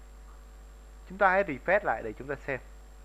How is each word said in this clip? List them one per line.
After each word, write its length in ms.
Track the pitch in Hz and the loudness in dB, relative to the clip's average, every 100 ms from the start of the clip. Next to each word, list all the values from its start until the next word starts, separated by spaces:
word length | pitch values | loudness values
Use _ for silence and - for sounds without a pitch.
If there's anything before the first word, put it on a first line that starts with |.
| - - - - - - - - - - - | -18 -18 -18 -18 -18 -18 -20 -20 -20 -18 -14
chúng 100 | 185 | 2
ta 120 | 196 | 4
hãy 140 | 185 | 6
refresh 400 | 190 127 - 202 | 2 -2 2 2
lại 180 | 175 110 | 2 -2
để 100 | 113 | -4
chúng 160 | 107 135 | -8 -8
ta 60 | |
xem. 260 | 135 - 131 - - - - | -6 -4 -6 -6 -20 -20 -20